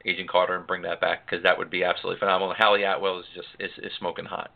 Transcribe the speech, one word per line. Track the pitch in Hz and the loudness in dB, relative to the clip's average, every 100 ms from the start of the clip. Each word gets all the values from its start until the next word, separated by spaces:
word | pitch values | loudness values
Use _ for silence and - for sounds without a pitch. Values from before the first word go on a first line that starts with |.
| 90 | -4
Agent | 90 90 | -4 0
Carter | 92 90 92 | 2 2 0
and | 87 | -4
bring | 92 | -4
that | 85 87 | -4 0
back, | 87 87 - | 0 0 -2
'cause | 90 | 0
that | 90 90 | 2 2
would | 82 | 0
be | 90 | 0
absolutely | 90 87 92 90 | 0 0 -2 -2
phenomenal. | 101 92 95 90 | 2 2 2 4
Hallie | 110 101 | 6 6
Atwell | 98 95 98 92 | 4 0 0 -2
is | 87 92 | -8 -14
just, | - - | -16 -10
is, | 92 - | -12 -10
is | 95 - | -12 -8
smoking | 90 - 92 | -6 -6 -8
hot. | 90 - | -10 -10